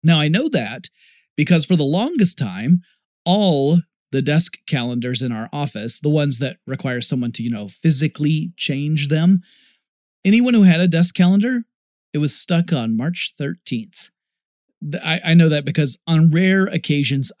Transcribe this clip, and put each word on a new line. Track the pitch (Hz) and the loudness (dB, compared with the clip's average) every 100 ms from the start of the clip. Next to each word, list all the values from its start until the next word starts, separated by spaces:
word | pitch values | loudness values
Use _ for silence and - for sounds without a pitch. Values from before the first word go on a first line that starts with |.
Now, | 160 160 | 4 2
I | 151 | 2
know | 180 302 | 0 0
that | 226 107 123 - _ _ _ _ | -4 -6 -12 -16 _ _ _ _
because | - 151 170 | -4 2 2
for | 147 180 | 2 0
the | |
longest | 139 170 254 339 180 - | 2 0 -2 0 0 0
time, | 113 90 120 175 _ _ _ _ | -8 -6 0 0 _ _ _ _
all | - 196 196 147 139 175 - _ _ | 0 2 2 2 2 2 0 _ _
the | 135 | -4
desk | 139 151 - - - | 0 0 -2 -10 -6
calendars | 143 120 123 123 123 | -4 -4 -4 -4 -4
in | 127 | -6
our | 113 113 | -6 -8
office, | 147 139 107 113 - | -8 -8 -8 -10 -4
the | 147 | -2
ones | 151 143 120 | 0 0 -2
that | 135 - - | -6 -8 -12
require | 131 135 123 | -8 -6 -6
someone | 120 135 120 | -4 -4 -4
to, | - | -6
you | 117 | -6
know, | 113 101 | -6 -10
physically | - 165 135 151 - 147 156 160 - | -4 -2 0 -2 -2 -2 -2 -4 -8
change | - 135 147 156 143 | -6 -4 -2 -2 -2
them, | 156 175 190 - _ _ _ _ _ _ _ 190 | 2 4 2 0 _ _ _ _ _ _ _ 2
anyone | 220 247 | 4 4
who | 233 | 6
had | 190 165 | 6 6
a | 180 | 4
desk | 165 175 | 2 0
calendar, | - 180 196 233 247 226 _ _ _ _ | 4 4 4 2 -2 -6 _ _ _ _
it | 151 | -4
was | 151 - | -2 -4
stuck | - 170 170 | -2 0 0
on | 156 113 110 | -2 0 -2
March | 139 175 - _ | -2 -6 -10 _
thirteenth. | 143 85 - 120 107 - - _ _ _ _ _ _ _ | -8 -8 -8 -8 -8 -18 -20 _ _ _ _ _ _ _
Th-, | 147 143 | -10 -8
I, | 160 165 | -4 -4
I | 170 | 2
know | 170 160 | 4 4
that | 147 | 2
because | 147 160 147 - - | -2 -2 -2 -4 -2
on | 160 165 | 2 4
rare | 160 185 190 190 | 4 2 2 0
occasions, | 175 - 147 135 139 131 - | -4 -2 -2 0 -2 -4 -8